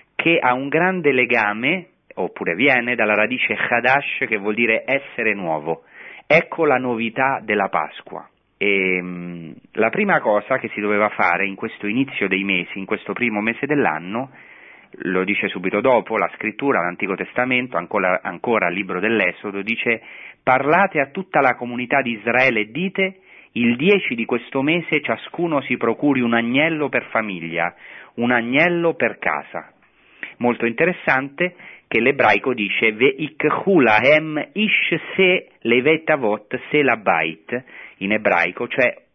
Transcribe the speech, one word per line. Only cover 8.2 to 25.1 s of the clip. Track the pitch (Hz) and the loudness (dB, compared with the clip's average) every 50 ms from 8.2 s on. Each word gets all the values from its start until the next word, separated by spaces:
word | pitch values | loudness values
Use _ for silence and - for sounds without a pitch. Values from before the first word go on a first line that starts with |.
| 78 - _ _ _ _ _ | -16 -18 _ _ _ _ _
Ehm, | _ 98 101 98 98 95 92 92 92 90 90 90 87 87 87 87 85 82 78 - - - _ | _ -2 0 2 2 0 0 0 -2 -4 -6 -10 -10 -10 -10 -12 -12 -12 -14 -16 -18 -20 _
la | - - 107 113 | -4 -2 -2 0
prima | - - 214 202 175 151 | 0 0 0 2 0 2
cosa | - 110 104 104 - - 131 127 | 2 2 2 0 0 0 -2 -2
che | - 110 - | -2 -6 -6
si | 107 | -4
doveva | 104 104 104 104 104 104 | -2 0 0 2 0 0
fare | - - 101 90 85 87 98 | 0 0 0 2 2 0 -2
in | 98 95 | -4 -4
questo | - - 113 - - - | -8 -10 -10 -10 -8 -6
inizio | 104 107 127 135 131 - - 104 95 | -4 -2 -2 -2 -2 -2 -4 -2 -2
dei | 95 95 98 | 0 -2 0
mesi, | 98 95 90 85 - - 98 | 0 -2 -2 -2 -4 -8 -12
in | 95 | -6
questo | - 107 98 - - | -6 -6 -6 -4 -8
primo | 101 - 120 117 107 104 | -6 -4 -2 -2 -2 -2
mese | 104 113 117 - - | -2 -2 -4 -4 -2
dell'anno, | 139 151 147 117 85 76 78 82 90 104 117 135 135 - - - - - - - - - - - _ - | -2 0 0 0 0 -2 -4 -6 -6 -6 -8 -8 -8 -14 -20 -20 -20 -20 -20 -20 -20 -20 -20 -20 _ -18
lo | - - 90 92 92 92 | -8 -6 -2 -2 -2 0
dice | 95 101 - - 95 | 0 -2 -2 -2 -4
subito | - 98 90 95 95 104 | -6 -4 -4 -2 -2 0
dopo | 113 131 123 113 92 - 113 | 2 4 4 2 2 0 -2
la | 104 90 82 - | -2 -2 -2 -4
scrittura, | - - 110 104 - 135 139 123 95 | -6 -6 -6 -6 -2 -2 0 0 0
l'Antico | 85 87 87 - 107 95 95 | 0 -2 -4 -4 -4 -4 -4
Testamento, | 87 92 - - - 123 127 127 123 127 123 - | -4 -6 -6 -2 -2 -2 0 0 -2 -2 -2 -4
ancora, | 85 87 82 - 104 92 92 90 - | -4 -4 -2 -2 0 2 2 0 0
ancora | - 104 90 87 - 120 117 107 92 85 | -2 -6 -8 -6 -2 0 0 2 2 0
il | 87 | -2
libro | 95 101 92 92 90 | -2 -4 -4 -4 -2
dell'Esodo, | 95 110 117 107 95 90 87 - - 107 98 98 | 0 0 2 2 2 0 -2 -4 -10 -8 -8 -6
dice: | 98 110 117 - - 120 117 110 - - - - - - - _ | -6 -6 -6 -4 -2 -2 -2 -2 -4 -14 -20 -20 -20 -20 -20 _
"Parlate | _ - 127 131 135 143 160 180 202 190 - 151 | _ 2 2 2 4 4 4 4 4 2 2 -2
a | 139 | -2
tutta | 135 - 190 190 - - 156 | -2 -4 -10 -10 -2 0 2
la | 139 127 120 | 2 2 0
comunità | - 123 120 120 120 123 120 143 139 | 0 -6 -8 -6 -6 -4 0 0 0
di | 131 120 | 0 0
Israele | 117 104 101 117 113 123 131 135 120 110 | -4 -4 -2 0 2 2 2 2 2 0
e | 104 107 | -2 -4
dite, | 117 151 185 190 - - 190 190 190 - _ - - - - _ | -4 -4 -4 -4 -2 -2 -2 -2 -4 -10 _ -20 -20 -20 -20 _
il | _ 113 120 117 120 | _ 0 2 2 2
dieci | 120 147 190 202 190 - - 123 | 2 4 4 4 4 2 -2 -4
di | 117 113 | -4 -2
questo | - 123 117 - - - 139 | -2 -2 -4 -4 -4 -4 -2
mese | 135 151 165 175 160 - 160 147 | 0 2 0 0 0 -2 -2 -2
ciascuno | 143 - | 0 -2